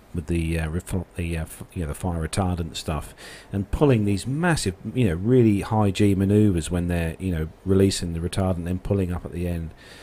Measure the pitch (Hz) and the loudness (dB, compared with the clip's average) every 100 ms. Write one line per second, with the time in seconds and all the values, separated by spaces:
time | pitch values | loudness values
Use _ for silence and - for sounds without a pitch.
0 | - 87 78 85 80 82 80 85 - 95 | -10 -8 -2 -2 0 -2 -2 -4 -4 -6
1 | 85 - 85 82 80 - - 92 76 76 | -6 -8 -6 -6 -8 -12 -12 -8 -6 -4
2 | 92 85 78 - 92 87 82 - - 76 | -4 -4 -4 -2 0 -2 -4 -8 -6 -6
3 | - - - - - 98 101 - 147 120 | -6 -16 -18 -18 -8 -6 -2 2 4 4
4 | 101 98 117 143 175 151 98 90 107 123 | 2 0 -2 -2 0 0 -2 -6 -6 0
5 | 110 82 104 127 113 98 92 110 104 95 | 0 2 2 6 6 4 0 2 2 4
6 | 104 95 98 104 104 85 76 87 87 87 | 2 4 4 6 6 2 0 -2 0 -2
7 | 82 - 95 82 80 - 95 95 98 - | -2 -4 -4 -2 -4 -6 2 4 4 2
8 | 90 82 87 - 95 87 85 90 - 98 | -4 -4 -4 -2 0 -2 -2 -4 -2 0
9 | 90 87 78 87 87 85 80 - - - | 0 -4 -8 -6 -4 -4 -6 -12 -20 -20